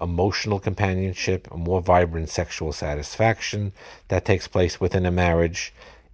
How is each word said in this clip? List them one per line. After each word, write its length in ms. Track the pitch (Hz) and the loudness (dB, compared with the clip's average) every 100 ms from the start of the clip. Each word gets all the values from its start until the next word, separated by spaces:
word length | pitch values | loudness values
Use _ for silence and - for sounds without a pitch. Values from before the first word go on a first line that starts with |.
emotional 580 | 87 87 98 - 107 101 | -4 0 0 0 -2 -2
companionship, 920 | 104 95 98 92 95 90 - 92 - | -2 -2 0 0 -2 -2 -2 -2 -4
a 60 | 87 | -6
more 240 | 85 92 | 0 0
vibrant 480 | 87 90 87 82 78 | 4 4 4 0 -4
sexual 440 | - 85 - 80 | -4 -4 -4 -6
satisfaction 1000 | 76 82 73 76 - 110 110 - 104 101 - - - - | -4 -4 -4 -6 0 2 2 -4 -6 -6 -8 -18 -14 -2
that 160 | 90 | 0
takes 240 | - 95 - | 2 0 2
place 320 | 95 90 - | 2 2 2
within 260 | 92 95 90 | 0 2 2
a 40 | |
marriage. 640 | 90 87 85 85 85 - - - - _ | 2 4 4 2 0 -10 -12 -20 -20 _